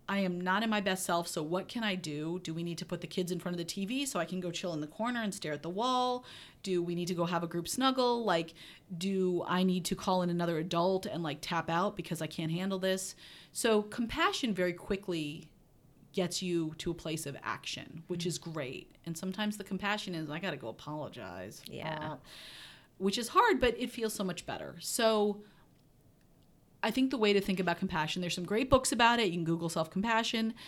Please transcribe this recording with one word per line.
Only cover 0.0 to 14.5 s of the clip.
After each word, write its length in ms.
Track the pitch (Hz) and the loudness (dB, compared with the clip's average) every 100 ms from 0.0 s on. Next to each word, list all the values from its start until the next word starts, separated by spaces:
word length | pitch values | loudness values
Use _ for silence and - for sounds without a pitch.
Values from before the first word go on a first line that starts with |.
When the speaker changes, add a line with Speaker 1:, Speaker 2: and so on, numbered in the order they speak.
| - | -2
Speaker 1:
I 100 | 196 | 0
am 220 | 185 180 | 2 0
not 220 | 180 190 | 2 2
in 40 | 226 | 4
my 120 | 208 | 2
best 240 | 196 185 - | 2 0 2
self, 220 | 175 170 | 0 0
so 140 | 175 | -2
what 260 | 151 180 - | 0 -2 -2
can 160 | 247 | -2
I 100 | 220 | -2
do? 460 | 185 156 147 156 180 | -2 -4 -4 -2 -4
Do 100 | 170 | -4
we 100 | 160 | -4
need 120 | 170 160 | -4 -4
to 60 | |
put 160 | 165 175 | -6 -6
the 60 | 160 | -4
kids 240 | - 175 | -2 -2
in 80 | 180 | -2
front 160 | 175 | -2
of 40 | 175 | -4
the 60 | |
T 220 | 170 - 196 | -4 -4 -2
V 180 | 262 | -2
so 140 | 277 180 | 0 -2
I 60 | |
can 160 | 170 185 | -2 -2
go 100 | 175 | -4
chill 220 | 170 180 | -4 -2
in 60 | 156 | -4
the 60 | 151 | -4
corner 360 | - 233 240 | -4 -2 0
and 100 | 214 | -2
stare 200 | 185 156 | -4 -4
at 100 | 147 | -4
the 80 | 165 | -4
wall? 540 | 185 254 254 247 247 247 - - - | -2 2 2 2 0 -6 -16 -20 -10
Do 200 | 196 180 | -2 0
we 120 | 175 | 0
need 140 | 175 175 | -2 -2
to 60 | |
go 100 | 170 | 0
have 180 | 175 175 | 0 0
a 40 | 170 | -2
group 220 | 170 170 | -4 -4
snuggle? 560 | - 262 262 247 240 | 0 2 4 4 2
Like, 300 | 220 170 165 - - - - 175 | 2 2 0 -6 -20 -20 -12 -4
do 460 | 190 190 185 175 - | 0 2 2 2 2
I 160 | 180 | 4
need 220 | 185 180 165 | 4 4 0
to 100 | 185 | -2
call 260 | - 185 | 2 2
in 60 | 175 | 2
another 280 | 175 170 160 | 2 2 0
adult 480 | 180 170 180 190 170 | 0 2 4 2 0
and, 160 | 165 | -4
like, 160 | 160 143 | -4 -4
tap 300 | - 170 165 | -2 -2 2
out 260 | 170 202 208 | 2 2 -2
because 240 | - 165 | -6 -4
I 60 | 156 | -4
can't 260 | - 160 | -4 -2
handle 260 | 170 196 190 | 0 0 0
this?" 360 | 190 190 - - - - - | 0 0 -2 -10 -18 -20 -12
So 300 | - 233 214 | 0 4 4
compassion 720 | 208 - 226 294 359 381 240 | 4 -2 -2 2 2 2 0